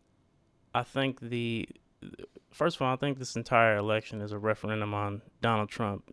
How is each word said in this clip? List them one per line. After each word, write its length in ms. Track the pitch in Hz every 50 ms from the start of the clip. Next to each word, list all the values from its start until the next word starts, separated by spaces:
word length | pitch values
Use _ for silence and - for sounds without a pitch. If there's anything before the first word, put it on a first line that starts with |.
| _ _ _ _ _ _ _ _ _ _ _ _ _ _ -
I 80 | 120
think 380 | 120 - - 135 135 135 127 -
the, 500 | 127 117 123 120 120 117 117 113 - - - - _ _ _ _ - 50 - - - - - - _ _
first 260 | - - 147 170 170 -
of 40 |
all, 100 | 139 127
I 60 | 131 131
think 220 | - 143 139 131
this 160 | 127 - -
entire 420 | 117 117 - 131 117 113 113 107 104
election 440 | 101 107 107 110 - - - 107
is 100 | 104 104
a 80 | 107 104
referendum 560 | 104 110 107 - - 104 110 107 104 104 104
on 260 | 104 104 101 101 104 - - - -
Donald 300 | - 117 113 107 104 101
Trump 360 | - - 113 104 101 98 - -